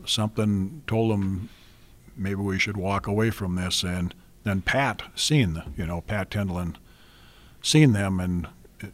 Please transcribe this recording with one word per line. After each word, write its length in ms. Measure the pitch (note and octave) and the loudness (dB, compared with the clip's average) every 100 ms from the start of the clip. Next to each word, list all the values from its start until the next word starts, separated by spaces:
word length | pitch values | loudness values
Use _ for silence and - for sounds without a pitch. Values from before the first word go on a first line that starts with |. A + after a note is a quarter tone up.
something 800 | - - G#2+ A2+ G#2+ G2+ F#2+ D#3+ - | -4 -2 0 0 2 2 0 -6 -2
told 240 | A2+ A2+ | 0 2
them 380 | G2+ G2 F#2+ G#2+ - - - - - - - | 2 0 -2 -6 -12 -20 -20 -20 -20 -18 -8
maybe 240 | F#2+ G2 | -4 -2
we 180 | G2+ F#2+ | -2 0
should 180 | G#2+ G2 | -2 -2
walk 300 | F#2+ G2 - | -2 -2 0
away 240 | G#2 A2+ | 2 2
from 240 | - F#2+ | 0 -2
this. 300 | F2+ F2+ - | -2 -2 -2
And 280 | F2+ F2+ F2+ - - - | -2 -2 -4 -6 -20 -8
then 200 | G#2+ G2 | -2 -2
Pat 400 | - C3 C3 G#2 - | 0 0 0 -2 -8
seen, 400 | - - D3+ G2+ | -4 2 4 4
the, 100 | D#2+ - C#2 | 0 -6 -6
you 100 | E2 | -4
know, 140 | F2 | -4
Pat 300 | - G#2 F#2+ | -4 -4 -4
Tendelin 440 | G#2 G2 F2 F2 - - - - - - - - - | -2 -2 -2 -4 -6 -14 -20 -20 -20 -20 -20 -20 -10
seen 300 | - D#3 D3 | 2 6 8
them 260 | G#2 G2 F#2 | 6 2 0
and, 300 | F#2 F2 E2 - - - G#2 | 0 -2 -4 -10 -20 -16 -16